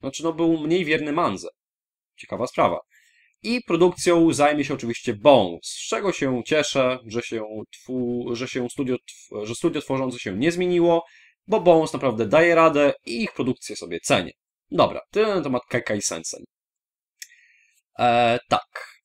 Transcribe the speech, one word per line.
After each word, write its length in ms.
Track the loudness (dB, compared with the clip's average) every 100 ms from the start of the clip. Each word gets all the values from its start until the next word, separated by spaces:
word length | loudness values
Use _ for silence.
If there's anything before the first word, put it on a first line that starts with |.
znaczy 240 | -10 -6
no 80 | -6
był 260 | 0 0 0
mniej 260 | 0 0
wierny 280 | 0 -2 -2
mandze. 360 | -2 -2 -4 -10 _ _ _ _ _ _ _
Ciekawa 300 | -12 -6 -6
sprawa. 340 | 0 0 0 -10 _ _ _ _ _
I 180 | -6 -6 -2
produkcją 680 | 2 2 2 2 4 4
zajmie 320 | 4 2 2
się 100 | -4
oczywiście 400 | -6 -6 -6 -6
Bones, 460 | 2 6 6 4 -4
z 260 | -12 -12 -6
czego 240 | -2 -2
się 300 | -2 -2 -2 -2
cieszę, 520 | -2 0 0 0 -2 -6
że 160 | -8
się 220 | -6 -8 -8 -12 -14
twu-, 640 | -18 -8 -4 -4 -4 -4
że 140 | -6 -6
się 220 | -6 -6
studio 260 | -6 -4 -4
tw-, 500 | -6 -20 -14 -10 -8
że 80 |
studio 260 | -4 -4 -4
tworzące 360 | -4 -4 -4 -6
się 180 | -8 -2
nie 160 | -2
zmieniło, 520 | 0 0 2 4 2 -2 -20 _ _ -2
bo 140 | 2
Bones 320 | 6 6 4
naprawdę 340 | -2 -2 0 2
daje 280 | 4 6
radę 380 | 6 6 6 2 0 -8
i 160 | -6
ich 100 | -6
produkcję 440 | -4 -4 -4 -8 -14
sobie 240 | -10 -8
cenię. 320 | -2 -2 -2 _ _ _ _
Dobra, 300 | 2 2 2 -6
tyle 240 | -2 0
na 80 | 0
temat 200 | -2 -4 -4
Kekai 340 | -6 -4 -4
Sensen. 420 | -4 -6 -10 -14 -18 _ _ _ _ _ _ _ -20 _ _ _ _ _ _ 0
E, 400 | 2 4 4 2 _
tak. 520 | -2 -2 -16 -18 _